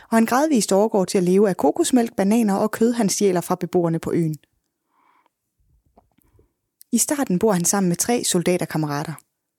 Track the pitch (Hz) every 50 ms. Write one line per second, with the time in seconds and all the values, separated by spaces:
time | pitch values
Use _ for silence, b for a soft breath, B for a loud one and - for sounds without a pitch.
0 | B B 226 226 226 220 226 262 302 320 294 226 196 - 196 190 208 226 - 202
1 | 185 - - 202 180 175 185 196 214 202 180 - - 285 - - 339 - - 247
2 | 233 226 - - 190 196 214 240 233 202 190 196 214 214 - - 226 233 247 233
3 | 208 190 - - 208 196 180 175 - - 185 - - 170 - 185 170 170 165 165
4 | - - - 170 170 156 156 - _ _ _ _ _ _ _ _ _ _ _ _
5 | _ _ _ _ _ _ _ _ _ _ _ _ _ _ _ _ _ _ _ -
6 | _ _ _ _ _ _ _ _ _ _ _ _ _ _ _ _ - _ - 226
7 | - - 302 285 269 - 185 175 - 220 196 175 170 - - 202 196 175 170 -
8 | - - 240 247 - - - 180 170 180 180 175 165 - - 160 156 147 143 143
9 | 156 165 147 - _ _ _ _ _ _ _